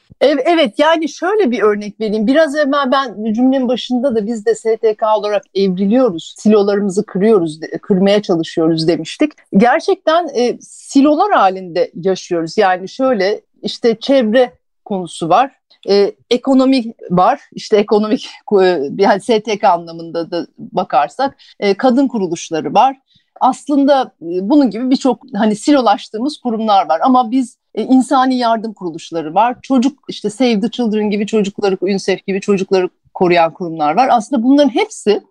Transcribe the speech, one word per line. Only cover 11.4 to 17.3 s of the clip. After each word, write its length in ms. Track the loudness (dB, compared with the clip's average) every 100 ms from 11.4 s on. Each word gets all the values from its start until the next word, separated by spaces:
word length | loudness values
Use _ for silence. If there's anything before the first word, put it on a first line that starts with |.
| 2 0 -6 -4 -4 -2
yaşıyoruz. 640 | -2 -2 -2 -4 -4 0
Yani 300 | 0 0 -4
şöyle, 520 | -4 -2 0 0 -2 _ _
işte 340 | -12 -4 -2 -2
çevre 520 | 0 2 2 2 0 -2 _ _ -8
konusu 440 | -8 -8 -8 0
var, 240 | 2 0 _ _ _ 0
e, 240 | 2 2 -2 -4
ekonomi 640 | -2 2 2 4 2 -2 -10 -4
var, 300 | 2 2